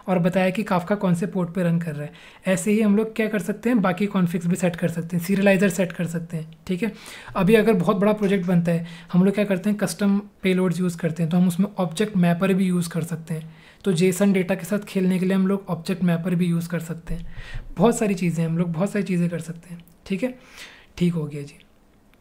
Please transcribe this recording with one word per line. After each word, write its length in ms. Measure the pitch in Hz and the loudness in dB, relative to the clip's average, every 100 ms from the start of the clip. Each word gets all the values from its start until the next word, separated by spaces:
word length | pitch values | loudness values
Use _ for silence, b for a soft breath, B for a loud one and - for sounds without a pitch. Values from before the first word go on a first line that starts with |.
| - | -2
और 120 | 185 | 0
बताया 300 | 175 185 185 | 2 2 0
कि 140 | 185 | 0
Kafka 340 | 208 180 175 202 | -2 -2 0 0
कौन 180 | 190 170 | 0 0
से 100 | 170 | 0
पोर्ट 240 | 185 170 | -4 -4
पे 140 | 190 | -2
रन 160 | 170 170 | 0 0
कर 160 | 165 147 | -2 -8
रहा 100 | 147 | -10
है। 80 | - B B - | -14 B B -2
ऐसे 240 | 185 214 | 0 2
ही 100 | 208 | 2
हम 160 | 214 202 | 4 4
लोग 180 | 220 220 | 2 -2
क्या 120 | 220 | -2
कर 120 | 214 | -2
सकते 300 | 175 208 233 | -4 -4 0
हैं, 120 | 247 | 2
बाकी 240 | 185 180 202 | 2 0 0
कॉन्फ़िग्स 420 | 196 175 175 170 | 2 0 0 -2
भी 80 | 185 | 0
सेट 200 | 180 170 | 0 0
कर 140 | 170 | -2
सकते 280 | 170 165 175 | -4 -4 -4
हैं, 60 | |
सीरियलाइजर 460 | 170 196 202 190 202 | 0 2 4 4 2
सेट 220 | - 175 | 2 -2
कर 160 | - 165 | -2 -6
सकते 300 | 165 165 165 | -6 -6 -10
हैं, 200 | 160 - - | -10 -12 -6
ठीक 160 | 180 | -4
है। 100 | 220 214 B B B - | -4 -6 B B B 0
अभी 200 | 180 220 | 4 6
अगर 180 | 214 | 6
बहुत 240 | 202 170 202 | 4 4 2
बड़ा 160 | 202 | 2
प्रोजेक्ट 320 | 208 202 202 175 | 2 2 0 2
बनता 260 | 175 170 | 2 2
है, 160 | 165 165 B B | 0 -4 B B
हम 120 | 175 196 | 2 4
लोग 80 | |
क्या 120 | 196 208 | 4 0
करते 240 | 185 196 | 0 0
हैं, 80 | 208 | -2
कस्टम 440 | - - 202 196 208 _ | -2 0 2 2 -2 _
पेलोड्स 360 | 190 185 185 170 | 0 2 2 0
यूज़ 180 | 180 170 | -2 -2
करते 260 | 170 160 | -4 -2
हैं, 60 | 160 | 0
तो 80 | 180 | 2
हम 100 | 185 | 2
उसमें 200 | 170 202 - | 2 -2 -2
ऑब्जेक्ट 400 | 180 160 214 196 | -4 -2 -2 2
मैपर 360 | 175 170 190 | 2 2 2
भी 120 | 190 190 | 2 2
यूज़ 240 | 180 170 | 0 -2
कर 140 | 170 | -4
सकते 300 | - 156 - | -6 -6 -8
हैं। 220 | 160 - B B B | -8 -10 B B B
तो 80 | 202 | -2
जेसन 420 | 165 185 180 202 | 2 2 4 2
डेटा 220 | 196 180 180 | 2 0 -4
के 100 | - | -2
साथ 140 | 208 | -4
खेलने 400 | 202 196 185 185 | -4 -2 0 2
के 60 | 185 | 2
लिए 100 | 190 | 2
हम 120 | 190 | 2
लोग 180 | 196 196 | 0 -4
ऑब्जेक्ट 340 | 165 - 185 | -6 -4 0
मैपर 320 | 175 165 180 175 | 0 0 0 0
भी 120 | 175 | 0
यूज़ 220 | 170 170 | 0 -2
कर 100 | 170 | -6
सकते 340 | - 170 - | -6 -10 -8
हैं। 200 | 165 - B B B B - | -8 -8 B B B B 2
बहुत 200 | 214 233 | 2 4
सारी 160 | 214 | 0
चीज़ें 320 | 196 175 160 165 | 0 0 0 0
हम 120 | 165 | 0
लोग, 140 | 175 | -2
बहुत 200 | 160 202 | -2 -2
सारी 120 | 208 | -2
चीज़ें 260 | 190 180 170 | -2 0 0
कर 100 | 170 | -2
सकते 340 | 165 170 - | -8 -14 -16
हैं, 120 | 170 - _ - | -20 -20 _ -8
ठीक 180 | 190 | -4
है। 160 | 254 254 B B B B B - | -4 -6 B B B B B -2
ठीक 160 | 175 | 0
हो 120 | 170 147 | 0 -4
गया 160 | 147 | -8
जी। 140 | 143 - - _ _ _ _ _ | -14 -16 -20 _ _ _ _ _